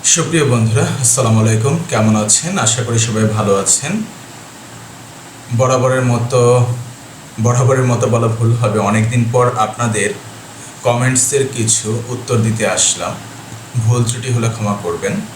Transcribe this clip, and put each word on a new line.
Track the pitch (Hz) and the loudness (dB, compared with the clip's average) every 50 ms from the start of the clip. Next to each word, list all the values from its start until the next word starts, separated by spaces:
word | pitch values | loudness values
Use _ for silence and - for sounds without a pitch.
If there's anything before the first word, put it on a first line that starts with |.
| - - | 2 0
সুপ্রিয় | - 170 147 123 165 160 143 | 0 0 0 0 0 2 2
বন্ধুরা, | 120 120 113 110 113 110 - - - - - | 2 2 2 2 2 2 2 2 0 0 0
আসসালামু | 131 - - - 107 110 110 110 | 0 0 0 2 2 4 4 4
আলাইকুম। | 107 107 110 110 110 139 165 170 - - | 4 4 2 2 2 2 0 0 -2 -2
কেমন | 135 113 107 110 107 | 0 2 4 4 4
আছেন? | 107 107 104 - - - 170 196 185 | 2 2 0 0 0 0 -2 -2 0
আশা | - - - 127 117 | 0 0 0 -2 -2
করি | 113 120 113 | 0 0 0
সবাই | 113 113 104 110 110 | 0 0 0 0 0
ভালো | 104 107 110 101 101 98 | 2 0 0 0 2 2
আছেন। | 98 98 - - - - 147 196 226 220 - - - - - - - - - - - - - - - - - - - - - - - - - - - - - 123 | 2 2 0 -2 -2 -2 -4 -4 -4 -6 -8 -12 -18 -18 -18 -18 -20 -20 -20 -20 -20 -20 -18 -18 -18 -18 -18 -18 -20 -20 -20 -20 -20 -20 -20 -20 -18 -10 -4 0
বরাবরের | 113 131 - 131 120 123 131 131 131 | 2 2 4 4 2 2 2 2 2
মতো, | 127 123 120 113 113 - 131 123 120 120 123 123 120 - - - - - - - - - - - - - - - | 2 2 2 2 0 2 4 4 6 6 6 4 4 2 0 -6 -8 -14 -16 -18 -20 -20 -20 -20 -20 -16 -4 0
বরাবরের | 113 120 123 120 117 127 131 131 127 | 2 2 4 4 4 4 4 4 4
মতো | 123 120 110 123 | 2 2 2 2
বলা | 113 113 117 117 | 2 2 2 2
ভুল | 113 110 - 113 113 117 | 0 0 2 2 2 2
হবে, | - 113 104 98 107 | 2 2 0 2 2
অনেকদিন | 101 101 107 107 110 117 123 120 117 113 | 0 2 2 2 2 2 2 2 2 2
পর | 120 123 123 123 - | 4 4 2 2 2
আপনাদের | 113 107 107 - - 120 113 104 104 101 107 104 - - - - - - - - - - - - - | 0 -2 -2 -2 -2 -2 -2 0 0 -2 -2 -4 -6 -12 -16 -18 -18 -18 -18 -18 -18 -18 -18 -18 -4
কমেন্টসের | - 123 120 120 123 127 127 123 - - 147 139 127 - | 0 0 0 2 2 2 2 2 0 2 2 0 0 0
কিছু | - 123 110 107 - - - 107 113 117 113 - | 0 -2 0 0 0 -2 0 -2 -4 -4 -4 -6
উত্তর | 123 117 - - 120 | -8 -8 -4 -2 0
দিতে | 110 107 110 104 - 107 | 2 2 2 0 0 0
আসলাম। | 95 92 90 - - - - 87 90 - - - - - - - - - - - - - | 0 0 0 0 0 -2 -2 -4 -6 -6 -8 -12 -16 -16 -18 -16 -16 -16 -16 -16 -6 -4
ভুল | 123 110 110 120 120 117 | 0 2 2 2 2 2
ত্রুটি | 110 - - - 131 | 0 -2 -6 -4 -2
হলে | 117 120 113 110 | -2 0 0 -2
ক্ষমা | - - 104 104 101 - | -2 -2 -4 -4 -4 -4
করবেন। | - - - - 95 98 170 208 - - - | -4 -6 -6 -4 -4 -4 -4 -4 -6 -8 -14